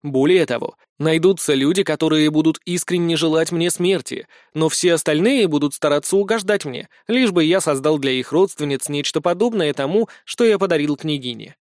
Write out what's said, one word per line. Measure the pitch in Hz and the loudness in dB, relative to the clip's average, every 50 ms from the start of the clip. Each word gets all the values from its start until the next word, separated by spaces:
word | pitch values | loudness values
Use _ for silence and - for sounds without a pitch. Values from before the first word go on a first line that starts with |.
Более | - 147 135 131 135 156 185 185 156 | -8 -2 0 2 4 4 4 4 2
того, | - 123 117 - - - _ _ _ _ _ | 0 -2 -6 -6 -10 -12 _ _ _ _ _
найдутся | 143 160 160 160 160 190 196 - - - 147 | 0 0 2 4 4 4 2 2 0 0 0
люди, | 135 135 147 185 196 | 2 2 2 2 0
которые | 185 - 156 - 160 160 156 156 151 156 | 0 -2 -2 0 0 2 2 2 2 2
будут | 151 156 156 160 156 - _ | 2 2 2 2 0 0 _
искренне | 175 175 175 - - 175 175 170 170 165 | -6 -6 -6 -2 -2 -2 0 0 0 0
желать | 160 165 160 156 160 160 - | 0 0 0 2 0 0 0
мне | 175 165 170 175 | -2 -2 -2 -2
смерти, | - - 175 185 196 170 - - 151 - - _ - - _ _ | -2 0 0 0 0 0 -2 -8 -12 -12 -12 _ -20 -20 _ _
но | _ 151 160 156 | _ 0 0 0
все | - - - 175 170 | 0 2 2 2 2
остальные | 156 - 160 151 151 185 233 277 262 208 170 | 2 2 0 0 2 2 2 2 2 2 2
будут | 147 147 147 143 | 2 0 0 -2
стараться | - - - 147 143 147 - - 185 | -2 -2 0 0 0 0 0 0 0
угождать | 196 202 190 226 226 190 190 208 196 - | 0 2 2 -2 -2 0 -2 -2 -2 -2
мне, | 143 123 - - _ _ _ _ | -8 -10 -12 -14 _ _ _ _
лишь | - 226 254 262 220 | -2 0 2 2 2
бы | 180 175 156 | 2 2 2
я | 156 175 190 | 2 2 2
создал | - 165 143 135 135 151 156 147 | 2 0 -2 0 0 0 0 2
для | 135 135 | 0 -2
их | 131 127 123 - | -2 -2 -4 0
родственниц | 139 170 190 196 - - 147 147 139 131 - - | 2 2 2 2 0 -6 -4 -4 -4 -4 -4 -6
нечто | 147 143 143 - - 165 | -6 -4 -6 -4 -4 -2
подобное | 147 175 175 180 220 247 226 202 165 147 | -2 -2 0 0 -2 -2 0 0 -2 -2
тому, | 139 - 139 139 180 214 226 - - - _ | -2 -4 -4 -2 0 -2 -2 -2 -8 -20 _
что | - - - 240 | -16 -4 0 2
я | 226 214 180 | 2 2 2
подарил | 190 185 170 151 147 147 147 | 0 0 0 0 0 -2 -4
княгине. | - - 156 151 139 127 123 117 110 110 - - _ | -4 -4 -6 -6 -6 -6 -10 -12 -12 -16 -20 -20 _